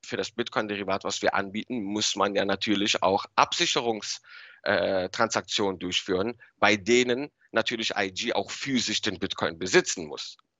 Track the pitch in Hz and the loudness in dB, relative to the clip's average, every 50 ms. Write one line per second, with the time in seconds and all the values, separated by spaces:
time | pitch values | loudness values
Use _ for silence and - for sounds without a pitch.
0 | - - - 101 95 - - - 120 - - 127 110 101 104 98 101 95 98 101 | -14 -8 -4 -4 -4 -4 -2 -4 -4 -2 -2 -2 -2 -2 -2 -4 -2 -2 -2 -2
1 | - 98 - - - 92 - 98 98 98 98 107 - - 127 120 98 98 104 107 | -2 -4 -4 0 0 0 2 0 -2 -2 -4 -8 -6 -6 -6 -4 -4 -2 -2 0
2 | 110 - - 101 98 101 98 101 98 98 98 98 - 110 104 98 101 110 - - | 0 0 0 0 0 0 2 0 0 0 0 0 0 0 0 2 2 0 0 2
3 | - 92 98 101 - - - - 139 - - - 170 160 - 151 120 117 110 104 | 2 2 2 2 0 0 2 2 2 2 2 -2 0 0 0 0 0 -2 -2 -4
4 | - - - - _ - - - - - - - - - 101 90 92 95 95 95 | -4 -8 -10 -10 _ -18 -20 -20 -20 -20 -14 -6 -2 0 2 2 2 2 2 0
5 | 92 92 - - 117 110 - 110 - - - - 107 98 95 87 90 90 90 - | -2 -2 0 0 0 2 2 0 -2 -2 -2 0 0 0 0 -2 -4 -4 -4 -2
6 | - - 92 90 98 117 120 - - - _ - 104 101 107 104 92 98 117 123 | 0 0 0 0 0 -2 -4 -8 -14 -16 _ 2 4 4 4 4 4 4 6 6
7 | 123 123 120 127 147 147 _ _ _ _ - 113 110 - 123 110 110 - - - | 6 4 2 -2 -2 -6 _ _ _ _ -2 0 0 0 -2 -2 -2 -2 0 0
8 | 101 98 95 90 107 120 92 98 98 - - - - 139 135 120 104 104 107 - | -2 -2 -2 -4 -2 -2 0 -2 -2 -4 -6 -8 -4 -2 0 0 0 0 -2 -2
9 | - 107 92 87 95 92 - - 110 78 85 82 92 92 98 180 - - - 95 | -2 -2 -4 -2 -4 -6 -4 -2 -2 -2 -2 -4 -2 4 4 4 4 2 -2 -6
10 | 82 73 69 - - - - - _ _ _ _ | -6 -10 -10 -12 -12 -14 -16 -20 _ _ _ _